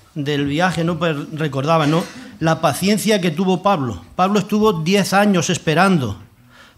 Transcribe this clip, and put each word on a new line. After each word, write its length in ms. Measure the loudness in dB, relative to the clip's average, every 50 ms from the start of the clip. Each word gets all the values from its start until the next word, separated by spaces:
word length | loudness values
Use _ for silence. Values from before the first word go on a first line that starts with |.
| -20 _ -10
del 300 | -6 -4 -2 -2 -2 -2
viaje, 380 | -2 0 0 0 0 0 -2
¿no? 160 | -2 -2 -2 -2
Pues 180 | -2 -2 -2 -4 -6 -8
recordaba, 560 | -6 -6 -4 -4 -4 -2 0 2 2 2 2
¿no? 180 | 2 2 0 -2 -4 -10 -18 -20 -16 -8 -2
La 200 | 0 0 0 2
paciencia 600 | 0 -2 0 0 0 0 0 0 2 0 0 2
que 100 | 0 0
tuvo 320 | -2 0 0 0 0 0
Pablo. 420 | 2 0 0 0 -2 -4 -6 -8 -12 -8 -2
Pablo 240 | -2 0 2 2 0
estuvo 420 | 0 0 0 2 2 2 2 0
diez 300 | 0 0 2 2 2 2
años 360 | 2 2 4 4 2 2 0 0
esperando 680 | -2 -2 0 0 2 4 4 4 4 2 0 -2 -6 -8 -12 -20 _ _ _ _ -20 -20 -20 -20 _